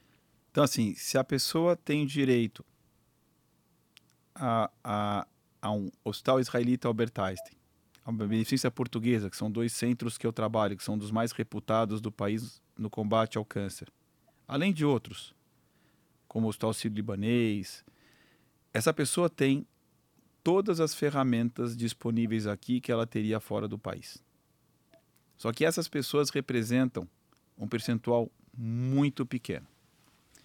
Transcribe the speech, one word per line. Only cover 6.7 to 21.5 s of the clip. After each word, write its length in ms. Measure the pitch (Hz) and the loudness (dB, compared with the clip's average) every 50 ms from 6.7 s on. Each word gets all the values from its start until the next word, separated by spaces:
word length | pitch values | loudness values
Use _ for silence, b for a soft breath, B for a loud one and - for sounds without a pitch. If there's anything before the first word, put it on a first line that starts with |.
| 127 127 - | 2 0 0
Albert 260 | 123 113 110 117 110 - | 0 0 0 -2 -2 -2
Einstein, 400 | - 98 95 95 92 - - - _ _ _ _ _ _ _ _ _ - | -2 -2 -2 -4 -6 -10 -14 -20 _ _ _ _ _ _ _ _ _ -8
a 80 | 117 | -6
Beneficência 600 | 117 107 107 101 113 113 110 - 139 131 - 127 | -4 -2 0 0 2 0 2 2 0 0 0 0
Portuguesa, 580 | - - 127 120 - 117 110 123 123 110 101 95 | -2 -2 -4 -4 -4 -2 2 2 2 2 0 -2
que 80 | - | -4
são 140 | - 107 107 | -4 -4 -4
dois 200 | 101 117 117 117 | -2 -2 -2 -2
centros 460 | - - 120 120 120 - 117 117 113 | -2 -2 0 0 0 0 -2 -6 -4
que 80 | - - | -4 -4
eu 80 | 117 110 | -4 -2
trabalho, 420 | - 110 107 113 110 107 101 101 | -2 -2 0 2 2 2 0 0
que 80 | 92 - | -4 -4
são 140 | - 107 | -4 -4
dos 140 | 107 104 104 | -4 -2 -2
mais 200 | 110 113 117 117 | 0 0 0 0
reputados 720 | - - 107 - - 107 - - 110 110 113 104 107 107 | -2 -4 -6 -6 -6 -6 -2 0 2 2 2 2 -2 -4
do 100 | 110 110 | -6 -6
país 480 | 101 - 101 101 107 110 117 - - - _ _ _ | -4 -2 -2 -2 -2 -2 -4 -8 -14 -20 _ _ _
no 140 | - 110 107 | -8 -8 -6
combate 480 | - - 107 104 113 113 113 110 - | -4 -4 0 2 4 2 2 2 0
ao 80 | 113 107 | -4 -4
câncer. 420 | - - 104 101 95 - - - - - _ _ _ _ _ _ _ _ _ _ | -4 -6 -6 -6 -6 -8 -12 -16 -18 -20 _ _ _ _ _ _ _ _ _ _
Além 260 | - 135 139 170 202 185 | -6 -4 0 0 2 2
de 100 | 156 151 | 2 4
outros, 500 | 147 139 113 - - 107 - - - - _ _ _ _ _ _ _ _ _ _ _ _ _ _ _ _ _ _ | 4 4 2 0 -4 -12 -14 -16 -18 -20 _ _ _ _ _ _ _ _ _ _ _ _ _ _ _ _ _ _
como 200 | - - 113 113 | -6 -2 0 0
o 20 | 110 | 0
Hospital 240 | 101 - - 110 107 | 0 0 -2 -2 -2
Sírio-Libanês, 1120 | - - 117 104 104 104 110 101 95 104 113 120 120 117 110 104 104 92 - - - b b b b b b b b b b b b b b b b _ _ - | -2 -4 -4 -4 -4 -4 -4 -4 -2 0 2 2 4 2 2 0 -2 -4 -8 -12 -16 b b b b b b b b b b b b b b b b _ _ -2
essa 200 | 113 - 165 151 | 0 2 2 2
pessoa 360 | - 147 - - 175 175 165 | 2 0 0 2 2 2 2
tem 360 | - - 139 135 135 147 - - _ _ _ _ _ _ _ _ _ _ _ _ _ _ - | 2 2 2 4 2 2 -2 -6 _ _ _ _ _ _ _ _ _ _ _ _ _ _ 2
todas 380 | 165 175 196 196 214 180 160 | 4 4 4 4 2 2 2
as 120 | 160 151 - | 2 0 0
ferramentas 840 | - 147 147 143 139 135 131 120 117 117 120 | 0 0 2 2 2 2 4 4 2 2 0